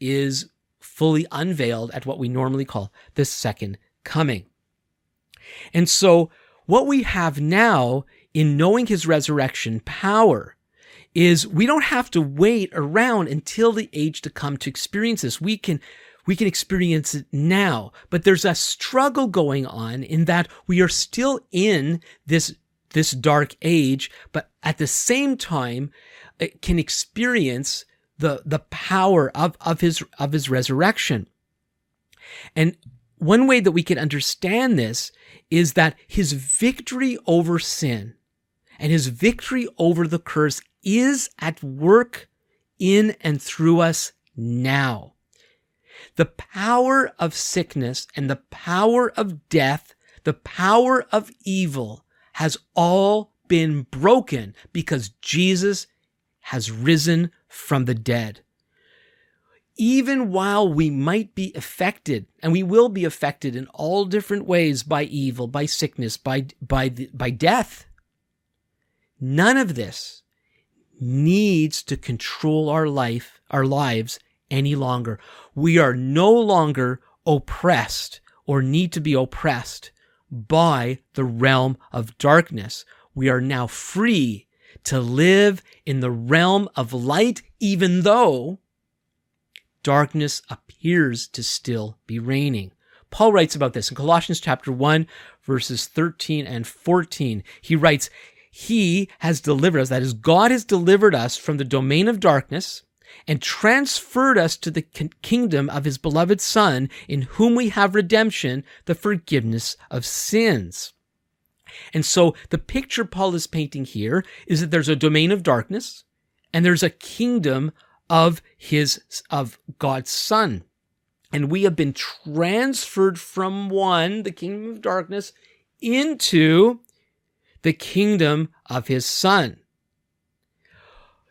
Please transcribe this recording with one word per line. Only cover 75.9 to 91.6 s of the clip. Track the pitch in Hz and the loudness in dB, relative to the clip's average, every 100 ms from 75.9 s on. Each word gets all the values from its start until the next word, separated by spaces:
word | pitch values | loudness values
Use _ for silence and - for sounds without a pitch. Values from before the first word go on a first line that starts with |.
| 127 | 2
no | 131 151 196 | 0 2 6
longer | 233 208 180 151 131 123 127 _ _ 165 | 4 4 2 2 0 -2 -4 _ _ 0
oppressed | 147 - - 180 120 107 - - - _ _ - | 0 -2 -2 2 2 0 -8 -12 -16 _ _ -2
or | 139 | 0
need | 131 156 175 | 2 0 0
to | 156 | -4
be | 151 | -2
oppressed | 131 131 - 160 120 - - - _ _ _ _ | 0 -2 -4 -4 -4 -8 -16 -20 _ _ _ _
by | 123 104 160 170 135 120 131 _ | -14 0 2 4 2 -2 -6 _
the | - | -4
realm | 127 113 135 131 131 131 - | -4 0 2 4 2 -4 -8
of | 123 113 - | -8 -8 -2
darkness. | 143 165 165 117 101 - - _ _ | 4 4 4 -8 -12 -14 -18 _ _
We | 135 131 | -2 0
are | 127 | 0
now | 131 127 117 | 0 -4 -4
free | - - 185 233 190 120 101 _ _ _ - | -8 -8 -2 2 2 0 -4 _ _ _ -14
to | - 131 | -4 -2
live | 120 131 175 196 208 190 _ _ 151 | 0 2 4 6 4 2 _ _ -6
in | 135 | -2
the | 127 | -2
realm | 117 117 165 180 202 196 - | -4 0 2 4 2 0 -6
of | 117 | -6
light, | 127 127 165 240 196 _ - | -4 -2 2 0 -2 _ -6
even | 202 185 185 180 | -2 0 2 2
though | 202 233 208 131 143 190 _ _ _ _ _ _ _ _ _ - _ _ | 4 4 4 2 -6 -12 _ _ _ _ _ _ _ _ _ -20 _ _
darkness | 147 143 143 156 147 - - | 0 2 2 -2 -4 -6 -12
appears | - _ _ 165 175 139 117 - | -18 _ _ 0 2 2 -2 -10
to | - | -10
still | - - | -8 -8